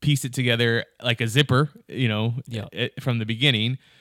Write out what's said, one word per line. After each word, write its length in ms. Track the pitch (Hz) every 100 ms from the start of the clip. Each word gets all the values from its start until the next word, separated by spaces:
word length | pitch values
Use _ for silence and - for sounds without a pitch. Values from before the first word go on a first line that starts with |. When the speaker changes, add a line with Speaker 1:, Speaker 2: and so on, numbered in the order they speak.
Speaker 1:
piece 240 | 147 143 131
it 80 |
together 500 | 123 123 117 120 113 - _
like 200 | 123 117
a 60 | 113
zipper, 420 | 113 143 127 147 - -
you 220 | 110 123
know, 240 | 107 113 117 -
Speaker 2:
Yeah. 200 | 113 101
Speaker 1:
i-, 160 | 87 123 -
from 200 | 135 120
the 60 | 107
beginning. 520 | 113 143 113 113 131 - _